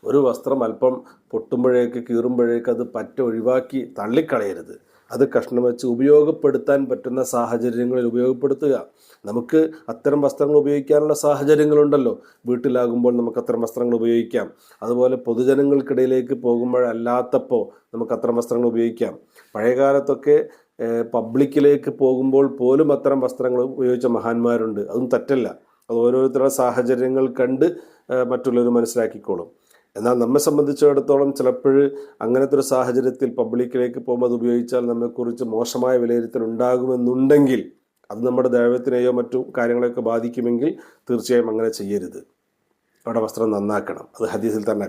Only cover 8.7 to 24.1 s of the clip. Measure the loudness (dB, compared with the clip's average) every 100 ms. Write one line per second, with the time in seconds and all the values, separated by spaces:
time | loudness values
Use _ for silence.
8.7 | -2 -4 _ _ _ -8 -8 0 2 2
9.7 | -2 -12 -4 2 4 2 0 4 4 4
10.7 | -2 2 2 2 0 0 0 2 4 6
11.7 | 4 4 4 0 -4 -12 _ -4 -2 0
12.7 | 0 0 2 2 2 -2 -4 -4 -4 -4
13.7 | -4 -2 0 2 0 0 -4 -6 -12 _
14.7 | _ -4 0 2 0 -4 0 2 2 4
15.7 | 2 0 0 2 0 -2 -4 -2 -2 0
16.7 | 0 0 -2 -2 -2 0 -2 0 -4 -4
17.7 | -10 _ -10 -6 -4 -2 -2 -2 0 0
18.7 | 0 -2 -2 -6 -6 _ _ _ -4 -2
19.7 | 2 2 2 0 -2 2 2 2 -12 _
20.7 | _ -4 -4 -2 -4 -2 0 0 4 4
21.7 | 4 0 0 0 2 2 4 2 0 2
22.7 | 4 4 2 0 0 -2 -2 -2 0 -2
23.7 | -2 0 0 0